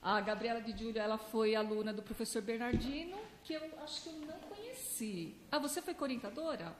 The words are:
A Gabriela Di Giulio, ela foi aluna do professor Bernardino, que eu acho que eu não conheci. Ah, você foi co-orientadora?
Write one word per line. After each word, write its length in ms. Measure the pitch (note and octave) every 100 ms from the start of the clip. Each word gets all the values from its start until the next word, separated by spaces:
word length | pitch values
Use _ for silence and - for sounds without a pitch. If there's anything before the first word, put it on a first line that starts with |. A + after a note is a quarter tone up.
A 180 | - G#3
Gabriela 400 | G3+ G#3 A3+ A#3
Di 160 | A3 G3+
Giulio, 240 | A3+ A3
ela 160 | G#3+ A3
foi 380 | - A3+ G#3+ A3
aluna 360 | G#3+ G#3+ G#3+
do 120 | G#3+
professor 400 | G#3+ A3+ A3+ A3+
Bernardino, 720 | G#3 A3+ A#3+ A#3+ A#3 C#4+ E4+ G4 G#4+ -
que 100 | -
eu 100 | D#4 D#4+ D#4
acho 220 | D4+ -
que 60 | E4+
eu 40 |
não 240 | D#4 D4+ D#4 D#4 G4+
conheci. 800 | A#4 B4+ - - A3 F#3 E3 - -
Ah, 60 | D4
você 240 | C#4 D4
foi 140 | F4 E4+
co-orientadora? 800 | C#4 B3 D4+ D4+ D#4+ C4+ E3 E3